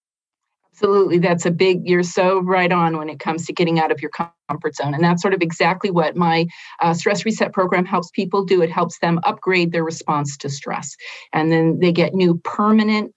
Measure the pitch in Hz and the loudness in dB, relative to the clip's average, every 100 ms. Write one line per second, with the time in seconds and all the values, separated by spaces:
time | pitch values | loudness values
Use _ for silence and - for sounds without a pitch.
0 | _ _ _ _ _ _ _ - 202 202 | _ _ _ _ _ _ _ -4 2 4
1 | 185 175 185 175 180 170 190 180 175 180 | 4 4 2 2 0 2 2 2 2 2
2 | 175 202 185 190 180 185 180 180 170 160 | 2 2 2 2 2 0 2 2 0 -2
3 | 156 147 - 165 165 - 170 165 156 151 | -6 -8 -6 -6 -4 -2 0 2 0 -2
4 | 147 - 170 _ - 147 156 139 139 143 | -6 -8 -10 _ -10 -6 -6 -6 -4 0
5 | 170 175 202 185 165 170 170 185 208 175 | 0 2 0 0 -2 0 -2 0 -2 0
6 | 156 180 170 165 170 - - - 170 170 | 0 0 0 0 -2 -6 -14 -4 -2 0
7 | 214 202 220 220 208 - 180 185 180 185 | 0 -2 -2 -2 -2 0 0 0 0 -2
8 | 175 - 185 202 185 185 165 170 170 - | -4 -6 -2 -2 2 2 2 0 -2 -2
9 | 170 170 208 208 - 185 170 170 160 160 | -2 0 0 -2 0 0 2 0 -4 -4
10 | - 151 143 - 143 139 - 143 - - | -4 -2 -2 -6 -10 -10 -8 -8 -10 -16
11 | - - - - 160 165 165 160 175 170 | -18 -20 -6 -2 2 2 2 2 2 2
12 | 170 190 180 170 - - 208 214 214 214 | 0 2 2 2 -2 -2 2 4 4 0
13 | 208 | -4